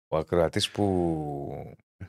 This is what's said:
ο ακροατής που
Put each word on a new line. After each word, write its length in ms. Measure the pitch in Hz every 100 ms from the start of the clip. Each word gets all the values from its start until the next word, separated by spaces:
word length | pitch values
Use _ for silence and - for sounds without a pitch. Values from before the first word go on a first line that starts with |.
| _
ο 100 | 78
ακροατής 540 | 78 87 80 104 -
που 1040 | - 101 92 85 80 76 71 143 - - - _ _